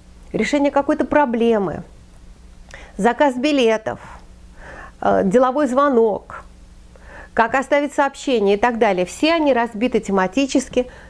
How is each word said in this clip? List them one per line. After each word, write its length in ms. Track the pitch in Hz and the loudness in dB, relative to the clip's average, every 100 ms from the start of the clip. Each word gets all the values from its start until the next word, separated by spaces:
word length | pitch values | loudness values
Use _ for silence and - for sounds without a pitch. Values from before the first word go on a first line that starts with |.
| - - - | -20 -20 -8
решения 380 | 175 220 294 285 | -4 0 0 2
какой-то 340 | 277 277 302 262 | 0 0 -2 0
проблемы, 800 | 294 277 226 233 220 180 185 - - - - - - - - - - - - | 2 2 0 0 0 -2 -6 -14 -20 -20 -20 -20 -20 -20 -20 -20 -20 -16 -2
заказ 380 | 214 233 294 254 | 0 2 0 0
билетов, 640 | 294 285 226 220 160 - - - - - - - - - - - | 0 2 2 0 -4 -10 -14 -20 -20 -20 -20 -20 -20 -20 -18 -4
э, 200 | 202 196 | 0 2
деловой 440 | 190 233 254 262 285 | 2 4 2 2 0
звонок, 760 | 247 285 240 226 196 - - - - - - - - - - - - | 2 2 4 2 -2 -8 -20 -20 -20 -20 -20 -20 -20 -20 -20 -6 -2
как 180 | 226 | 0
оставить 400 | 262 262 285 294 | 0 0 0 0
сообщение 600 | - 277 - - 240 196 202 | 0 -2 -2 -2 0 2 2
и 40 | |
так 200 | 240 233 | 0 2
далее. 260 | 220 180 180 | 2 2 -4
Все 280 | - 311 | -2 0
они 200 | 339 294 | 2 2
разбиты 460 | 233 233 202 247 220 | 0 -2 -2 -2 -2
тематически 880 | 202 190 185 262 277 277 - 254 247 - - | 0 0 0 0 0 0 -2 -4 -4 -8 -16